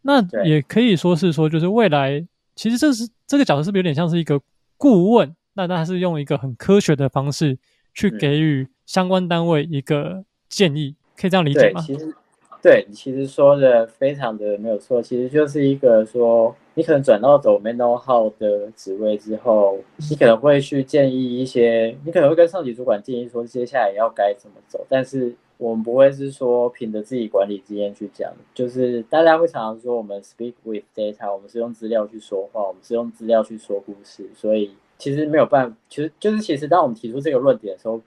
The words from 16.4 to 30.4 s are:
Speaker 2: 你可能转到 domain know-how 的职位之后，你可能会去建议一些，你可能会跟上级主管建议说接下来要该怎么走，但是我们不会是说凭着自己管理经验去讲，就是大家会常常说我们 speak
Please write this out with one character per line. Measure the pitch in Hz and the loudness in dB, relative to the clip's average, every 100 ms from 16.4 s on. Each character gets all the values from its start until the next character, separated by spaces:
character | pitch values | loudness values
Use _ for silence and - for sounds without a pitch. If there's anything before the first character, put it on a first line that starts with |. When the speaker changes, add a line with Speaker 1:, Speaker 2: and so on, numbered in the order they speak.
| 113 - _ | 2 -2 _
Speaker 2:
你 | - | -6
可 | 165 | 0
能 | 147 | 2
转 | 139 107 | 4 4
到 | 123 143 | 6 4
domain | 107 104 107 120 | 4 2 0 -2
know-how | 120 120 131 123 110 107 | 0 -2 0 2 2 -2
的 | 110 104 104 | -2 -2 -4
职 | 113 - 95 | -14 -12 -4
位 | 107 104 | -4 -4
之 | 107 110 | -6 -6
后， | 123 107 101 98 - _ 151 | 0 4 4 0 -10 _ -8
你 | 147 | 2
可 | |
能 | 131 113 | 4 4
会 | 139 143 | 4 2
去 | 139 143 | 2 -6
建 | 135 151 135 | -2 0 2
议 | 131 127 123 | 0 -4 -6
一 | |
些， | 127 127 117 117 113 131 | -4 2 2 2 0 -4
你 | 143 | -4
可 | 175 | 2
能 | 143 | 2
会 | |
跟 | 160 170 | 4 2
上 | 185 | 0
级 | 139 | -8
主 | 113 | -6
管 | 123 104 | -4 -4
建 | 104 123 | -4 -10
议 | 123 | -8
说 | 120 | -10
接 | 117 127 120 | -10 -8 -6
下 | 131 | -2
来 | 107 | -2
要 | 101 113 | 0 -4
该 | 110 101 | 0 -2
怎 | 101 104 | -2 -12
么 | 98 _ | -20 _
走， | - - | -14 -4
但 | 131 | -4
是 | 127 135 123 120 _ _ | -2 -4 -6 -8 _ _
我 | 120 | -6
们 | 113 | -6
不 | 110 | -4
会 | 127 139 | 4 4
是 | 139 139 | 2 -10
说 | 135 127 120 120 | -6 -2 0 -2
凭 | - 113 | -4 -10
着 | 107 | -10
自 | 104 | -8
己 | 131 110 | -8 -4
管 | 101 101 | -2 -2
理 | 101 95 | -6 _
经 | 104 | -8
验 | 101 | -8
去 | 104 101 | -8 -16
讲， | _ - - _ | _ -14 -14 _
就 | - 123 | -8 -8
是 | 127 127 120 | -2 -2 -2
大 | 113 151 | -2 2
家 | 165 160 | 4 4
会 | 170 | 2
常 | 131 | -2
常 | 110 113 | -8 -10
说 | 120 | -6
我 | 120 | -6
们 | 107 101 | -6 -12
speak | 98 _ | -14 _